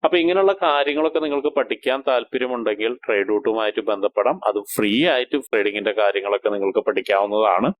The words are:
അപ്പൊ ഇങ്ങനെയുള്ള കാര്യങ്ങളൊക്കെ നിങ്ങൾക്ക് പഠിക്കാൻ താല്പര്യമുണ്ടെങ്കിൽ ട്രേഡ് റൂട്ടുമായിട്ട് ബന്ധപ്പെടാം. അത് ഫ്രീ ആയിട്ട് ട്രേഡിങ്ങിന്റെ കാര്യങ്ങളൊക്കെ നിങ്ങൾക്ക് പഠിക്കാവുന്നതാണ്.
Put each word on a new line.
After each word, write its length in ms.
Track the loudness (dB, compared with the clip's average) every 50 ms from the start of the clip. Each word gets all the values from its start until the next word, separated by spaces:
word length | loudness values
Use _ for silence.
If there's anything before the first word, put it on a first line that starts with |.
| 0
അപ്പൊ 120 | 2 2 2 2
ഇങ്ങനെയുള്ള 320 | 2 2 2 2 2 2 2 0
കാര്യങ്ങളൊക്കെ 580 | 0 2 2 0 0 0 0 -2 0 0 -2 -4
നിങ്ങൾക്ക് 260 | -2 -4 -2 -2 -2 -2 -2
പഠിക്കാൻ 400 | -2 -2 -4 -4 -2 -2 -2 -2 0 0
താല്പര്യമുണ്ടെങ്കിൽ 840 | 0 0 -2 _ -6 -4 -4 -4 -4 -2 -2 -2 -2 -2 -2 -4 -4 -6 -4
ട്രേഡ് 240 | 0 0 0 2 2
റൂട്ടുമായിട്ട് 540 | 0 0 0 0 -2 0 -2 -2 -2 -2 -2 -2
ബന്ധപ്പെടാം. 460 | -2 -2 -2 -2 0 2 2 2 0 0 0 -2
അത് 100 | -2 -2 -6 -6 -4
ഫ്രീ 180 | -2 0 2 2 2 2 2 2
ആയിട്ട് 260 | 0 0 -2 -4 -4 -4 0
ട്രേഡിങ്ങിന്റെ 440 | 0 0 0 0 0 -2 -2 -2 0 2
കാര്യങ്ങളൊക്കെ 500 | 2 2 2 0 0 0 -2 0 0 -2 -2
നിങ്ങൾക്ക് 280 | 0 -2 0 0 0 0 0
പഠിക്കാവുന്നതാണ്. 840 | -2 -2 0 0 2 2 2 2 2 2 2 4 4 2 2 0 -2 _